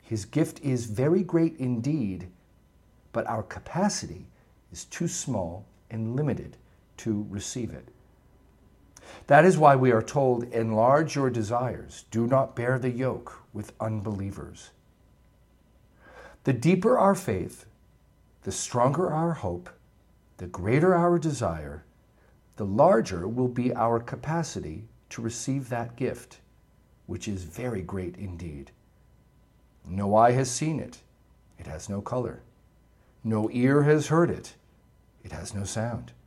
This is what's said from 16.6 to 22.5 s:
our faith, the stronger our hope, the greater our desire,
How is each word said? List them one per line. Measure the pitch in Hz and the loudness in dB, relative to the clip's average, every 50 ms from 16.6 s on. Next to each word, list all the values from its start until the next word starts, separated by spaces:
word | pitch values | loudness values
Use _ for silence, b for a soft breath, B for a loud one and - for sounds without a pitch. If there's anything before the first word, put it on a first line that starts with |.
| 120 165 190 180 185 226 254 - | 4 4 4 4 4 2 4 6
our | 190 196 196 | 4 4 4
faith, | 185 - - 101 92 - - - - - - _ _ _ _ _ _ _ _ _ _ _ _ _ _ | 2 -2 -4 -4 -2 -4 -6 -10 -16 -20 -20 _ _ _ _ _ _ _ _ _ _ _ _ _ _
the | - 98 | -10 -8
stronger | 95 - - - - 123 120 131 - 160 185 156 | -6 -6 -8 -2 2 2 2 4 4 2 0 0
our | 147 156 165 170 160 | 0 0 0 0 -2
hope, | - - 98 87 87 - - - _ _ _ _ _ _ _ _ _ _ _ _ - | -2 -4 -6 -6 -6 -10 -16 -20 _ _ _ _ _ _ _ _ _ _ _ _ -14
the | 92 | -12
greater | 87 - - 87 107 120 151 170 185 185 | -12 -10 -6 0 2 4 4 6 6 4
our | 170 175 175 175 170 | 4 4 4 4 2
desire, | 151 160 139 110 117 87 82 80 76 71 73 76 - _ _ _ _ b b b b b b b _ _ | 2 -2 -2 0 -2 -2 -2 -4 -8 -12 -12 -14 -16 _ _ _ _ b b b b b b b _ _